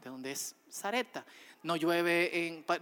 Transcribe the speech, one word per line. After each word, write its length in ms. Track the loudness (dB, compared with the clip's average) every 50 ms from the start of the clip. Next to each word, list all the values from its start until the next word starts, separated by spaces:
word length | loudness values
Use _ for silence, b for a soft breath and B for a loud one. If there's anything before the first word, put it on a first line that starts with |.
de 80 | -14 -12
donde 220 | -10 -8 -6 -6
es 220 | -6 -6 -6 -8 -10 _ _ -16
Sarepta. 560 | -10 -6 -4 -2 0 0 -2 -2 -6 -12 -12 B B B B B B B
No 140 | B -2 0
llueve 680 | 2 2 2 4 4 4 4 4 4 4 2 2 0 -2
en 160 | -2 -6 -6
pa-, 180 | -2 -2 -2 0